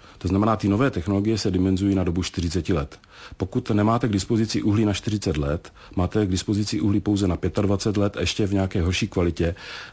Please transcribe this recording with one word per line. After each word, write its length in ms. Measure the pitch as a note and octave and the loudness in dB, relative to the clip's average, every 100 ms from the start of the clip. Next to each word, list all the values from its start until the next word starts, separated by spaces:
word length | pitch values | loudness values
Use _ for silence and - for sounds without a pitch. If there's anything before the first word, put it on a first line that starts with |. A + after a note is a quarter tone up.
| - - | -20 -8
To 100 | E2+ | -2
znamená, 280 | F#2+ A2 G#2+ | 2 2 2
ty 120 | G2+ | 2
nové 240 | G2+ C3+ | 2 2
technologie 460 | - F#2 G2 G#2 A2 | 0 -2 0 2 0
se 140 | G#2+ | 0
dimenzují 440 | F#2 F#2+ F#2 G2+ G2 | 2 2 2 2 2
na 80 | |
dobu 200 | F2+ F2 | 2 0
čtyřiceti 500 | F2+ - F2 F2 D#2+ | -2 -2 -2 -2 0
let. 260 | E2+ C#2 - - - - - | -2 -2 -12 -20 -20 -16 -8
Pokud 320 | F#2 B2+ - | -4 -4 0
nemáte 380 | G#2 G#2+ A#2 A#2+ | 2 2 2 2
k 40 | |
dispozici 500 | G2+ - A#2 A2 - | 0 0 0 0 0
uhlí 240 | A2 G#2 G#2+ | 2 2 2
na 80 | |
čtyřicet 440 | G2 - G#2 G2 D2+ | 0 -2 -2 -2 -2
let, 360 | C#2+ D#2 - - - - | -2 -2 -6 -20 -8 -2
máte 300 | F2 G#2+ G#2 | 0 0 0
k 40 | |
dispozici 520 | F#2 - G#2 G#2 A2+ | 0 0 -2 -2 0
uhlí 180 | G2+ G2+ | 0 0
pouze 280 | G#2+ G2+ F#2+ | 2 0 0
na 80 | E2 | 0
pětadvacet 600 | - - G2+ G2+ A2 G2+ | -2 0 0 0 0 0
let, 200 | G2+ - | 0 -2
ještě 280 | E2+ - G2+ | -4 -2 0
v 60 | |
nějaké 280 | G2 F#2+ G2 | 0 0 0
horší 260 | F2 F#2 G#2 | 0 0 -2
kvalitě, 480 | - F2 D#2+ E2+ - - - - | 0 0 0 -2 -2 -12 -16 -10